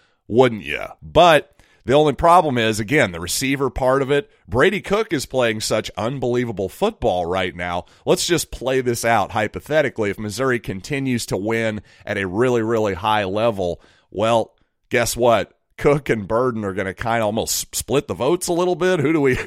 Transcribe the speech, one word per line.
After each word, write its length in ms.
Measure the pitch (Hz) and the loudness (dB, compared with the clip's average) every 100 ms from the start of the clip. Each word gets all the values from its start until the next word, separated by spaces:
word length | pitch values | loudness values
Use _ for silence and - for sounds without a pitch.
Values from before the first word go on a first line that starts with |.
| _ _ _ | _ _ _
wouldn't 360 | 110 131 110 | 4 4 2
you? 180 | 69 67 50 - | -6 -8 -8 -14
But 480 | 78 107 175 151 - _ _ _ | -2 6 6 6 2 _ _ _
the 100 | - | 0
only 180 | 139 151 | 4 4
problem 460 | 127 170 175 160 123 | 4 6 6 4 2
is, 200 | 110 107 | 0 0
again, 320 | 104 151 110 | 0 2 0
the 100 | 85 | -2
receiver 480 | 87 - 135 135 135 | -6 -4 -2 -2 -2
part 340 | - 127 131 | 0 2 2
of 80 | 131 | 2
it. 180 | 143 143 _ - | 0 -2 _ -6
Brady 340 | 110 175 202 | 2 2 2
Cook 320 | - 202 220 | -2 -2 0
is 140 | 151 - | -4 -4
playing 340 | 131 120 110 | 0 0 0
such 300 | - 110 101 - | -2 -2 -4 -6
unbelievable 720 | 110 139 123 123 120 98 95 | -6 -4 -2 -2 -2 -4 -6
football 580 | - 202 233 120 90 85 | -2 -4 -2 -2 0 -2
right 280 | 92 92 | -2 -4
now. 320 | 85 87 87 - _ 123 | -6 -6 -6 -8 _ -2
Let's 200 | 180 - | 0 0
just 260 | 165 - | -2 -2
play 300 | - 123 131 | -6 -2 0
this 220 | 123 117 | 0 -2
out 280 | 117 113 90 | 2 2 0
hypothetically. 800 | 113 107 92 - 151 139 - 104 | -2 -4 -6 -2 0 0 -2 -4
If 80 | 95 | -4
Missouri 420 | 107 101 135 120 | -8 -4 -2 -2
continues 640 | - 95 - 143 135 120 - | -4 -10 -6 -4 -2 -2 -2
to 100 | 104 | -4
win 460 | 104 113 113 107 - - - | -2 -2 -2 -6 -12 -18 -8
at 120 | 104 | -6
a 80 | 95 | -4
really, 360 | 92 127 120 | 0 2 2
really 320 | 110 113 107 | 0 0 0
high 300 | 90 110 107 | -2 0 0
level, 580 | 95 104 117 101 90 80 _ _ _ | 0 0 0 0 -4 -4 _ _ _
well, 420 | 92 110 117 107 _ _ _ _ | -4 2 2 0 _ _ _ _
guess 260 | 120 113 - | -2 -2 0
what? 420 | 120 110 90 _ _ - | 2 2 0 _ _ -2
Cook 320 | 151 143 135 | 0 2 0
and 200 | 120 95 | -4 0
Burden 360 | 110 131 110 | 0 0 -2
are 100 | 101 | -6
gonna 200 | 95 95 | -4 -6
kinda 300 | 90 113 117 | -6 -4 -2
almost 420 | 107 110 82 - - | 0 -2 -4 -4 -6
s-, 40 | - | -8
split 280 | - 131 - | -2 -2 -2
the 80 | |
votes 320 | 87 127 180 180 | -4 -2 -2 -2
a 60 | |
little 240 | 170 180 175 | -2 0 0
bit. 240 | 180 185 | 0 0
Who 120 | 139 | 0
do 80 | 165 | 2
we, 160 | 139 123 | 2 0